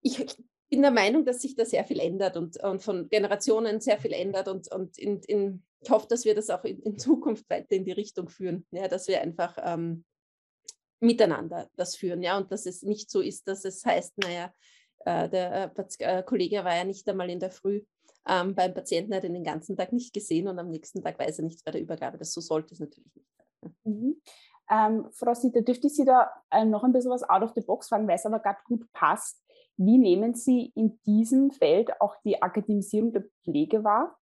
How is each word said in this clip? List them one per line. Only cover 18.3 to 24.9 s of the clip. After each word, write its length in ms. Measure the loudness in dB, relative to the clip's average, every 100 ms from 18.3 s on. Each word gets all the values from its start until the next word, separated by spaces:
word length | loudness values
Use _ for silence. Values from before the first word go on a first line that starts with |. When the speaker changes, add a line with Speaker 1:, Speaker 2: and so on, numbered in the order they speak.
| 0 0
Speaker 1:
beim 180 | 0 0
Patienten, 400 | -2 -4 -4 -2
hat 100 | -4
ihn 100 | -4
den 100 | -6
ganzen 320 | -6 -8 -8 -6
Tag 160 | -2
nicht 200 | -4 -4
gesehen 340 | -10 -2 -2 -2
und 100 | -6
am 120 | -8
nächsten 320 | -10 -10 -8
Tag 160 | -8 -4
weiß 200 | -6 -4
er 40 |
nichts 180 | -8 -8
bei 80 | -8
der 100 | -8
Übergabe. 340 | -8 -8 -8 -10
Das, 140 | -10
so 80 | -10
sollte 320 | -2 -4 -4
es 60 | -12
natürlich 340 | -14 _ _
nicht 140 | _ _ _ _ _
sein. 120 | -20 _
Speaker 2:
Mhm. 360 | -6 -4 -4 -4 -10 -20 _ _ -2
Ähm, 380 | 2 2